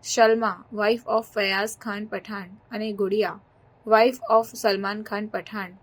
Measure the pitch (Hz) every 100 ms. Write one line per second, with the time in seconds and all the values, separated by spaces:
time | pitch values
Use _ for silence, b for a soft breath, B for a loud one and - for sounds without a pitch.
0 | - - 220 226 226 180 - 208 208 233
1 | - 220 226 - 196 190 214 - 233 202
2 | 214 202 185 208 180 202 _ 214 220 202
3 | 196 208 196 - _ _ _ _ 226 220
4 | 240 262 - 226 226 233 220 196 196 208
5 | 214 208 214 190 175 214 185 185